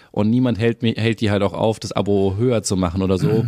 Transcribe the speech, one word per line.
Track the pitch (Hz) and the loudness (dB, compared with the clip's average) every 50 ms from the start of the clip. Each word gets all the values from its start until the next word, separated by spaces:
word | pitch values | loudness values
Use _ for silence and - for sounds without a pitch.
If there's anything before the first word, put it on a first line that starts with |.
| - - | -18 -8
Und | - - 104 107 | -4 -2 0 2
niemand | 117 127 127 123 110 92 | 2 2 2 0 0 0
hält | 117 117 113 - 117 | 0 0 0 0 -2
mi-, | 113 113 | -2 0
hält | - 110 117 110 - | 0 0 -2 0 0
die | 113 101 | 0 0
halt | 104 98 101 | 2 2 0
auch | 92 87 | 0 -2
auf, | - 107 113 107 - | 0 0 0 -2 -2
das | - 95 - | -6 -6 -4
Abo | - 95 101 101 98 98 98 95 | -2 0 0 2 2 2 0 0
höher | 101 120 127 120 107 | 0 0 0 0 0
zu | - - 104 | 0 -2 -2
machen | 92 92 87 85 95 | 0 0 -2 -2 -2
oder | 95 90 95 | 0 0 0
so. | 90 - - - 127 127 | 0 0 0 0 0 -2